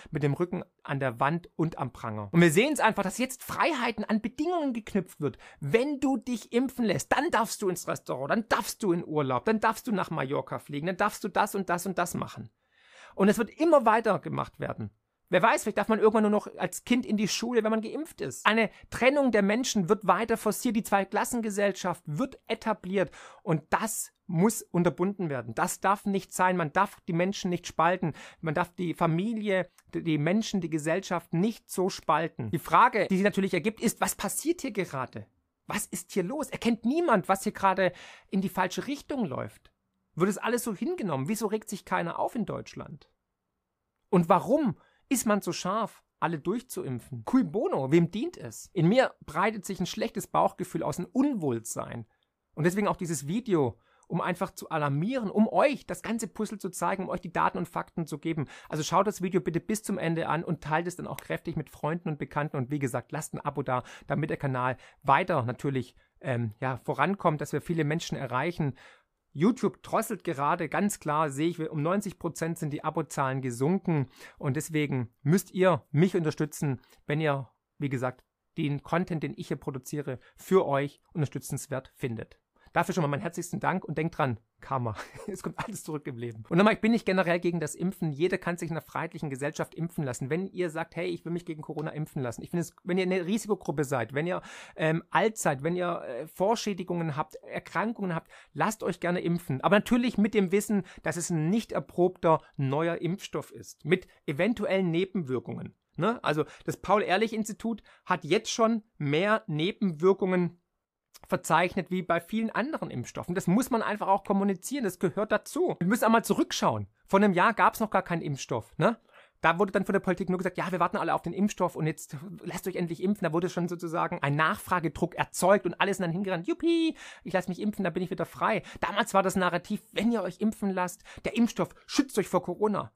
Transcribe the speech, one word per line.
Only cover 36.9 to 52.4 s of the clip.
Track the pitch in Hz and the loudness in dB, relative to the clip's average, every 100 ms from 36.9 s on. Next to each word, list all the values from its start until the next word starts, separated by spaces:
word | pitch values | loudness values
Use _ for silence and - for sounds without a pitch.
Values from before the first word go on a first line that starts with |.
| 311 349 214 - | 2 4 4 2
was | 196 | 0
hier | 214 | -2
gerade | - 196 185 180 - - - _ | 0 2 2 0 -2 -12 -20 _
in | 190 | -2
die | 190 | -2
falsche | - 180 180 - | 0 -2 -2 -6
Richtung | 285 - 285 | -8 -6 -4
läuft? | 180 123 113 - _ _ _ _ _ | -4 -4 -8 -12 _ _ _ _ _
Wird | - 190 | 0 0
es | 196 | 0
alles | - 240 | -2 -2
so | 240 | -2
hingenommen? | 196 269 359 214 135 139 | -4 -4 -4 -2 -2 -2
Wieso | 214 214 | -2 -2
regt | 220 - | -4 -6
sich | 196 | -12
keiner | - 180 170 - | -4 -4 -2 -2
auf | - | -4
in | 254 196 | -4 -4
Deutschland? | - - - - 143 _ _ _ _ _ _ _ _ _ _ _ | -6 -10 -14 -14 -16 _ _ _ _ _ _ _ _ _ _ _
Und | 185 170 | 4 6
warum | 185 147 294 262 - _ _ - | 4 4 2 2 -2 _ _ -4
ist | 254 - | 0 2
man | 208 | 0
so | 180 | 0
scharf, | 165 180 214 202 - _ _ | -4 -4 -2 -4 -8 _ _
alle | 160 165 | -2 0
durchzuimpfen? | 165 233 - - 135 120 - 123 | -2 -4 -4 -8 -6 -6 -8 -12
Cui | 107 262 | 2 4
bono? | 180 185 359 208 131 | 4 0 0 0 4
Wem | 170 170 | 6 6
dient | 208 330 - | 2 -6 -6
es? | 120 - - | -12 -14 -8
In | - 160 | 2 6
mir | 247 233 - - | 6 4 2 -8
breitet | 156 208 220 | 0 0 0
sich | - 185 | -6 -4
ein | 175 | -4
schlechtes | - - - - | -4 -4 -4 -2
Bauchgefühl | 156 185 - 180 160 | 2 2 0 -6 -4
aus, | 151 147 | -4 -4
ein | 175 | -2
Unwohlsein. | 247 285 233 151 117 107 - - 117 113 _ _ _ | 2 2 2 0 -2 -4 -8 -8 -10 -14 _ _ _